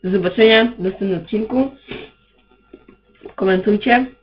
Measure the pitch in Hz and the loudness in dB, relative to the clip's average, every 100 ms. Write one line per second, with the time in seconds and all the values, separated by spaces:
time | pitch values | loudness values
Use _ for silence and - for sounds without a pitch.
0 | 185 190 175 202 220 220 233 - 185 190 | 0 -2 0 4 6 6 2 -2 -6 -4
1 | 196 175 160 214 220 254 277 - - - | -4 -4 -4 -6 -2 -2 -2 -6 -18 -16
2 | - _ _ _ _ _ _ - _ _ | -18 _ _ _ _ _ _ -20 _ _
3 | _ _ - - 190 185 214 208 254 240 | _ _ -20 -4 -2 0 0 0 2 0
4 | 262 - | 0 -10